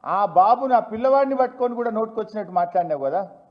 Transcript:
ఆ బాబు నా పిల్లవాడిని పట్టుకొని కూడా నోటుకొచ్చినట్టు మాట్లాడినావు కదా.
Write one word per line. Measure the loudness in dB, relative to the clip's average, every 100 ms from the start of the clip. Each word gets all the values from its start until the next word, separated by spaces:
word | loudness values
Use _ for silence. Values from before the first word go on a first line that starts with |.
| -4
ఆ | -2 2
బాబు | 4 4 4 4
నా | 2
పిల్లవాడిని | 0 -2 2 2 2 0
పట్టుకొని | -2 0 -4 -2
కూడా | -4
నోటుకొచ్చినట్టు | -4 -4 -6 -8 -8 -4
మాట్లాడినావు | -4 -2 -2 -2 -4 -2
కదా. | -4 -6 -14 _